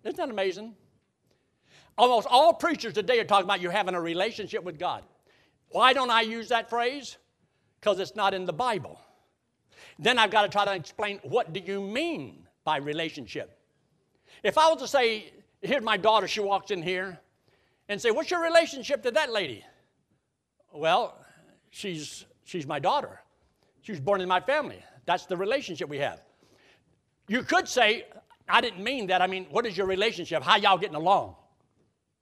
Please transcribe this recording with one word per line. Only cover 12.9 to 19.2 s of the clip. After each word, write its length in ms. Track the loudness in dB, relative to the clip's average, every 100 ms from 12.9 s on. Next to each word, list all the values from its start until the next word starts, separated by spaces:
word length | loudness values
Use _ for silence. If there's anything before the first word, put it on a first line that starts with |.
| -4 -6 -8 -12 -12 -12 _ _ _ _ _ _ _ _ -6
If 160 | 0 4
I 100 | 4
was 140 | 4
to 60 | 0
say, 440 | 2 2 0 -8 -20 _ _
here's 200 | -4 -2
my 140 | 0 2
daughter, 320 | 4 4 2
she 120 | -2
walks 300 | 0 -2 -2
in 120 | -6
here, 380 | -4 -6 -6 -12 _ _ _ _ _ _ -10
and 120 | -2
say, 100 | 0
"What's 200 | 0 0
your 120 | 0
relationship 600 | 4 4 4 -2 -6 -4
to 60 | 0
that 200 | 0